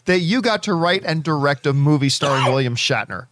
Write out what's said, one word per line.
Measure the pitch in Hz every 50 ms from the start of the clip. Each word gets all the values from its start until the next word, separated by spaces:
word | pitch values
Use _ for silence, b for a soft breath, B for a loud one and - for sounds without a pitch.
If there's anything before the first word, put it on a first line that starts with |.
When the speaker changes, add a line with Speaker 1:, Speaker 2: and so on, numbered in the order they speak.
| B
Speaker 1:
that | - 180 185
you | 175 160 214 254
got | 208 247 214 208 -
to | 214 190
write | 165 165 175 180 190 190
and | - 160 160 143
direct | 165 156 147 139 143 143 131 - 147
a | 139
movie | 143 143 147 151 143 139 139
starring | 127 - 147 143 139 135 131
Speaker 2:
<coughs> | 131
Speaker 1:
William | 131 135 135 123 120
Shatner. | 117 - - 139 113 104 - 98 90 - -